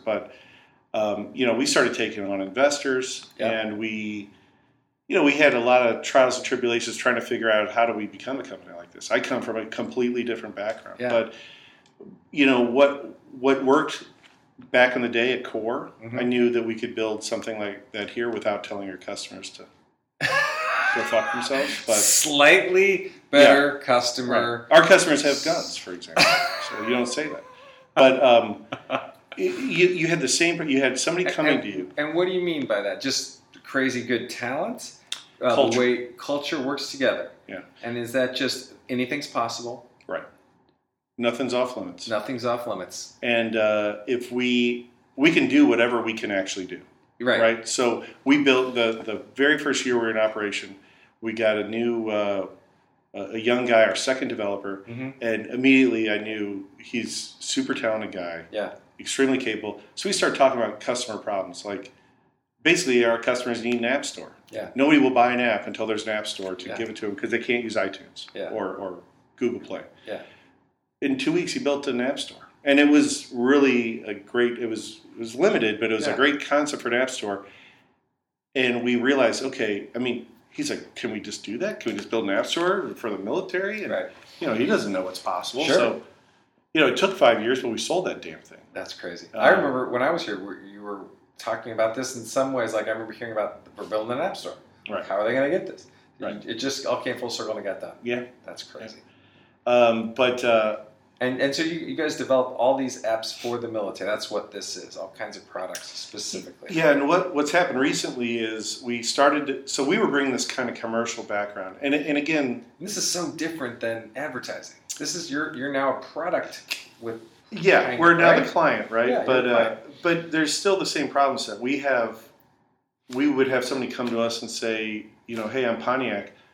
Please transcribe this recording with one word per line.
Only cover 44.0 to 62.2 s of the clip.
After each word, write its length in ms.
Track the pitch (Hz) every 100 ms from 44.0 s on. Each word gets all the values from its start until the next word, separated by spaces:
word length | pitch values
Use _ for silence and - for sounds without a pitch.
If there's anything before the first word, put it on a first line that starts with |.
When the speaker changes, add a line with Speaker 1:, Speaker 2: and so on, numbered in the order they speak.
| -
Speaker 1:
if 240 | 120 120
we, 560 | 123 123 123 120 120 - _ _ -
we 160 | 156
can 160 | 165 123
do 180 | 139 135
whatever 340 | 113 120 117
we 140 | 113
can 160 | 110 107
actually 360 | 98 95 98 90
do. 140 | 85 - _ _ -
Speaker 2:
Right. 200 | 123 117
Speaker 1:
Right. 280 | 113 113 -
So 360 | - 120 113 - -
we 180 | 135 147
built 320 | 139 127 131
the, 280 | 120 117 113
the 180 | 110 104 - -
very 220 | 143 147
first 260 | 147 131
year 120 | 127 120
we 60 |
were 60 | 113
in 60 | 110
operation, 600 | 107 107 104 98 101 95 _ _ _ _
we 120 | 113
got 240 | 110 110 107
a 100 | 101
new, 400 | 113 117 117 110
uh, 380 | 104 101 98 92 - _ _ _ _ _
a, 60 | 101 98
a 40 | 110
young 280 | 110 123 120
guy, 160 | 113
our 100 | 107
second 340 | 95 - - 92
developer, 560 | 90 101 98 98 95 113
Speaker 2:
Mm-hmm. 220 | 120 131 135
Speaker 1:
and 240 | 117 107 104
immediately 640 | 123 131 131 127 113 110
I 80 | 104
knew 480 | 107 107 101 98 98 -
he's 560 | - 120 104 - - -
super 340 | - 139 127
talented 360 | - 117 107 101
guy, 320 | 92 87 82 82
Speaker 2:
Yeah. 240 | 107 92 - _ -
Speaker 1:
extremely 400 | - - 131 131
capable. 420 | 113 107 104 - -
So 140 | - 202
we 40 |
started 240 | 190 190 -
talking 220 | 135 123
about 200 | 107 107
customer 380 | - 120 - 104
problems, 460 | - 101 90 90
like 280 | 104 98 - _ _ _